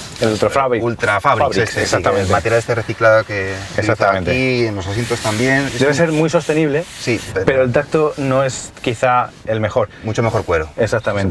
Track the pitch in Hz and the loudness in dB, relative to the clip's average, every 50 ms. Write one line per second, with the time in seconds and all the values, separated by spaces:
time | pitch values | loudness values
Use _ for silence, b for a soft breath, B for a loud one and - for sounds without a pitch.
0 | - - - - 120 113 107 101 120 104 - 143 139 131 123 110 113 120 113 - | -16 -14 -6 -2 0 0 2 2 0 0 2 0 0 0 0 0 0 -2 -2 -2
1 | - 110 101 101 - 143 131 110 147 131 - - 117 104 - - - - - 127 | -2 0 0 0 2 2 2 2 2 0 2 0 0 0 -2 -4 -2 0 0 0
2 | 87 - 98 101 98 92 98 98 92 113 113 117 113 - 120 113 110 - 110 - | 0 0 0 2 2 2 0 0 0 2 0 0 0 0 -2 -2 -2 -4 -4 2
3 | 117 113 110 110 107 - 104 101 95 95 95 95 98 - - - 98 110 113 - | 4 6 6 4 4 0 -4 -4 -4 -4 -6 -8 -8 -6 -4 -2 0 0 0 2
4 | 104 101 98 95 90 85 - 127 131 131 127 123 120 113 104 101 90 95 101 113 | 2 2 2 2 0 0 0 0 0 0 2 0 0 0 -2 -4 -6 -4 -4 -4
5 | 120 110 120 110 - 110 107 107 123 131 135 135 139 135 - 120 131 143 147 135 | -2 -2 -4 -2 -2 -2 -2 0 2 2 2 2 2 0 0 0 2 2 4 2
6 | 170 165 156 151 160 160 160 170 151 - 151 156 160 151 135 151 175 - - - | 2 2 2 2 2 2 2 0 0 2 2 2 2 2 0 -2 -2 -6 -10 -8
7 | - - 117 101 - - - - - - 139 131 131 127 117 147 143 139 - 156 | -4 -2 -2 -2 -4 -6 -6 -2 0 2 2 2 2 2 2 0 0 0 0 0
8 | 156 151 147 - 139 135 131 131 135 135 127 - - - - - - 131 120 - | 0 0 0 -2 -2 0 2 2 0 0 -2 -6 -10 -14 -16 -6 -4 -4 -2 0
9 | - 127 123 123 120 - - - - - 110 110 107 104 - 127 107 - B B | 2 2 2 2 0 -2 -6 -12 -6 -4 -2 -2 -2 0 0 0 -2 -2 B B
10 | - 110 107 - 117 113 107 110 95 - 87 82 78 78 - - 139 - - - | -8 -4 -2 0 0 0 0 -2 0 0 0 0 -2 -4 -4 -2 -2 0 0 -2
11 | - - 101 101 98 98 | -2 -2 -2 -2 0 2